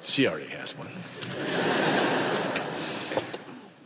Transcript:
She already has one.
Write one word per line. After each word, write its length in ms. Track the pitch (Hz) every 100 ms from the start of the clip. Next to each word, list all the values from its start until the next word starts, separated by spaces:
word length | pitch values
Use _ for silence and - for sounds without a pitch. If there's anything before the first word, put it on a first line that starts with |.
She 240 | - - 123
already 200 | 80 -
has 280 | - - 147
one. 140 | 95 - - - - - - - - - - - - - - - - - - - - - - - - - - - - -